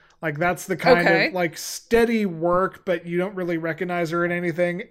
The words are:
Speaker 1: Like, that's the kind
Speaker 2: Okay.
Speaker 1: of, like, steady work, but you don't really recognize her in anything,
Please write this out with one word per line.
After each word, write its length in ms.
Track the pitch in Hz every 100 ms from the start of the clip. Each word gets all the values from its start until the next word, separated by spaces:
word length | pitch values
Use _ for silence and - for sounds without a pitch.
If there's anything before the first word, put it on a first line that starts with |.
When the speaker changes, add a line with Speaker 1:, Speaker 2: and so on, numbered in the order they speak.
| _ _
Speaker 1:
Like, 180 | 160 147
that's 280 | 175 180 -
the 100 | 175
kind 240 | 262 247
Speaker 2:
Okay. 280 | - 190 226
Speaker 1:
of, 40 |
like, 240 | 185 170 -
steady 680 | - - - 233 233 226 202
work, 580 | 160 175 180 185 -
but 220 | - 175 175
you 100 | 175
don't 180 | 190
really 220 | 185 175 165
recognize 520 | 165 156 180 175 160
her 120 | 170
in 60 | 175
anything, 520 | 175 175 160 175 175 -